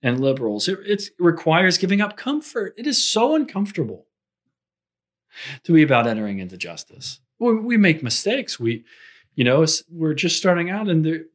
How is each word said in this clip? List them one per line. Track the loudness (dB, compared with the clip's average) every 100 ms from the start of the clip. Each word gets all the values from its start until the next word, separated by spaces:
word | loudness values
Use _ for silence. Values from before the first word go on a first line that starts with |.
and | -2 2
liberals. | 0 0 -2 -2 -4
It, | -4 -2
it | -4 -4 0
requires | 2 2 2 4 4 2
giving | 2 0
up | 0 -4
comfort. | -6 -6 -6 -8 -8 -6
It | -4
is | -2
so | 0 2 2
uncomfortable | 2 0 -2 -4 -2 -4 -6 _ _ _ _ _ _ _ _ _ _ _ _ _ -18 -16 -10
to | 2
be | 4
about | 6 4 2
entering | -2 -4 -6
into | -8 -12
justice. | -14 -14 -18 -16 -16 -16 _ -4
We, | 0
we | 0 2 4
make | 4 4
mistakes. | -2 -4 -2 -4 -4 -6
We, | -4 -4 -10 -20 -20 -20 _
you | 0
know, | 2 4
it's, | 2 0 -8
we're | -4 -4
just | -2 -2 0
starting | 0 0 -2
out, | -4 0
and | 2
there, | 0 -2 -8